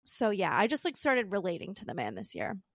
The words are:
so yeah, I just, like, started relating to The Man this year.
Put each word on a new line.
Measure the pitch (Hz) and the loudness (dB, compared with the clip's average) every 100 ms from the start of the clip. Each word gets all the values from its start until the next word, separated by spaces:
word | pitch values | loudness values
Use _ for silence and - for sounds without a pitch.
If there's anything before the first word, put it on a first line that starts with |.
so | - - 226 | -6 0 2
yeah, | 202 170 139 | 2 2 4
I | 220 | 4
just, | 294 | 2
like, | 349 - | -2 0
started | 294 254 202 | 2 2 2
relating | 202 180 170 - | 0 0 -4 -6
to | 202 | -10
The | 214 | -6
Man | - 107 | -4 -4
this | 95 196 - | -4 -8 -4
year. | 107 190 - | -4 -6 -10